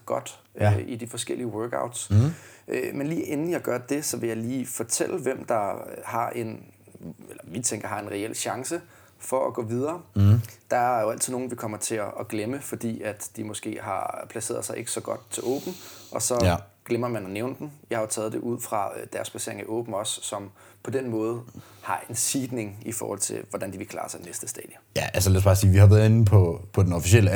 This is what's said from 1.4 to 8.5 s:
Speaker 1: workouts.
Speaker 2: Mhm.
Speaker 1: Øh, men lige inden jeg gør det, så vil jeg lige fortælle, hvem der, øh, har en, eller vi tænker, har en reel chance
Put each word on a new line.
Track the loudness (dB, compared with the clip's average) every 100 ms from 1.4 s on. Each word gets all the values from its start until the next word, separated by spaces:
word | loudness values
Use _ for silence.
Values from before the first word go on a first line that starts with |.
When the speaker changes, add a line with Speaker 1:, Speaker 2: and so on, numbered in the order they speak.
| -6
Speaker 1:
workouts. | -6 -6 -4 -4 -6 4
Speaker 2:
Mhm. | 4 4 0 -14 -20 -6
Speaker 1:
Øh, | -4 -4
men | -4 -4
lige | -4
inden | -2 -2 -2
jeg | -2
gør | -2 -4
det, | -2 -4
så | -2 -4
vil | -4
jeg | -4
lige | -4 -4 -6
fortælle, | -8 -4 -2 -2 -2
hvem | -2 -4
der, | -2 0 0
øh, | -4 -10 -14
har | -6 -4 -2
en, | -4 -6 -8 -14 _ -20 -16 -16 -16 -18
eller | -18
vi | -10 -4
tænker, | -4 -4 -6
har | -8
en | -6
reel | -6 -6
chance | -6 -6